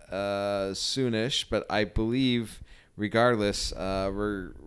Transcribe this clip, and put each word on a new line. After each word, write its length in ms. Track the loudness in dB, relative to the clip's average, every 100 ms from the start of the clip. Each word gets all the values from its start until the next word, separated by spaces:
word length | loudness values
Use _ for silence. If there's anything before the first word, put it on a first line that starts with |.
| -8
uh, 600 | -4 -2 -2 0 -2 -2
soonish, 720 | -2 -2 0 0 0 0 -2 0
but 160 | -2 0
I 140 | 0
believe, 800 | 0 2 2 2 2 2 0 -8 -18 -20 -16 -4
regardless, 760 | 0 4 4 4 2 0 -4
uh, 360 | -4 -2 0 -2
we're 380 | -2 -2 -4 -8 -12